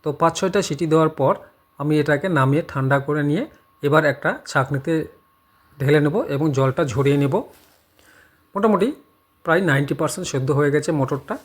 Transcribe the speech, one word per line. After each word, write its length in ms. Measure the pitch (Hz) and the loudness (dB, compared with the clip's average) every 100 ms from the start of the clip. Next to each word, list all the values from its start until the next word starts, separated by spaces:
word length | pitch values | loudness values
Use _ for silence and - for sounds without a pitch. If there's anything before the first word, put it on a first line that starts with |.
তো 40 | 160 143 | -6 0
পাঁচ 120 | 165 165 | 0 2
ছয়টা 240 | 190 202 | 0 0
সিটি 220 | - 143 165 | -2 -4 2
দেওয়ার 240 | 160 156 156 | 4 2 2
পর 140 | 139 202 - _ _ _ | 0 0 -6 _ _ _
আমি 120 | 143 151 | 0 0
এটাকে 280 | 147 143 190 156 | 2 0 0 2
নামিয়ে 240 | 131 143 165 | 2 2 -2
ঠান্ডা 280 | 143 131 139 139 | -4 0 0 0
করে 160 | 147 147 | -2 0
নিয়ে 140 | 160 294 - _ _ | -2 -4 -12 _ _
এবার 200 | 143 151 151 | 0 2 2
একটা 180 | 135 156 254 - | 0 -4 -6 -4
ছাঁকনিতে 440 | 147 131 143 151 160 - - _ _ _ _ _ - | -2 -2 -4 -2 -4 -4 -14 _ _ _ _ _ -6
ঢেলে 220 | 135 151 | 2 2
নেব 160 | 147 185 - | 2 0 -2
এবং 120 | 139 156 | -2 0
জলটা 300 | 131 135 131 | 0 0 0
ঝরিয়ে 340 | 156 117 139 143 | -2 0 0 2
নেব। 140 | 143 175 - - _ _ _ _ _ _ _ _ _ | 2 -2 -4 -18 _ _ _ _ _ _ _ _ _
মোটামুটি 340 | 202 220 196 220 302 _ _ _ _ | -2 2 2 0 -4 _ _ _ _
প্রায় 180 | - 165 185 | 0 2 2
নাইনটি 260 | 139 143 | 0 0
পার্সেন্ট 320 | 143 151 - 175 | -2 -4 -4 -6
সেদ্ধ 200 | 139 131 143 | -4 -2 0
হয়ে 120 | 147 | 2
গেছে 180 | 147 147 | 0 -2
মটরটা। 420 | 160 135 139 - - | -2 -2 -4 -6 -10